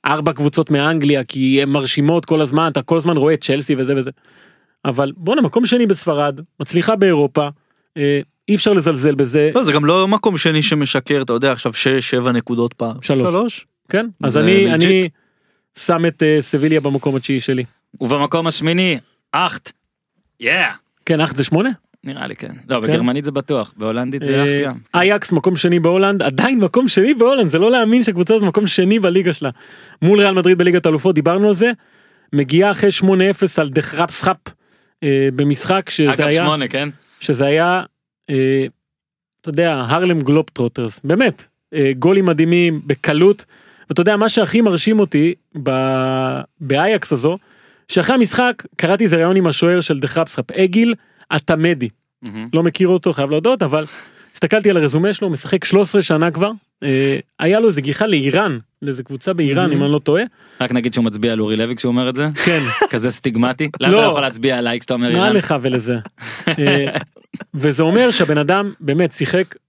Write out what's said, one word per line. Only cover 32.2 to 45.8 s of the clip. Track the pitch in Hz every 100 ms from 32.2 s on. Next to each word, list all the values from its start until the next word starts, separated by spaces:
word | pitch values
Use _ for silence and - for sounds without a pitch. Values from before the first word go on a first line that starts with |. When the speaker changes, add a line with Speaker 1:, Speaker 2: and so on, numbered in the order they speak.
| _
Speaker 1:
מגיעה | 143 131 165 202
אחרי | 196 202
שמונה | - 190 190 190
אפס | 190 196 -
על | 147
דה | 135
חרפסחאפ, | - 147 170 - 190 185 - _ _ _ _ _
אה, | 151 139 135 127
במשחק | 143 139 - 190 185
שזה | - 147
Speaker 3:
אגב, | 135 147
Speaker 1:
היה | 160
Speaker 3:
שמונה, | 170 151 127
כן? | 135 147 - _ _
Speaker 1:
שזה | - 127 139
היה, | 156 175 180 - _ _ _ -
אה, | 135 131 135 135 _ _ _ _ _ _ _
אתה | -
יודע, | 147 170 143 120
הרלם | 160 180 165
גלובטרוטרס, | 135 151 156 - 120 - 117 -
באמת, | 139 185 254 - - _ _
אה, | 160 135 131
גולים | 165 196 185
מדהימים, | 156 160 175 170 156 143
בקלות, | 135 - 151 185 208 - _ _ _ _
ואתה | 160
יודע, | 175 208
מה | 220
שהכי | 226 170 190
מרשים | 220 175 208 220
אותי | 196 147 165 - _ 156
ב-, | 135 131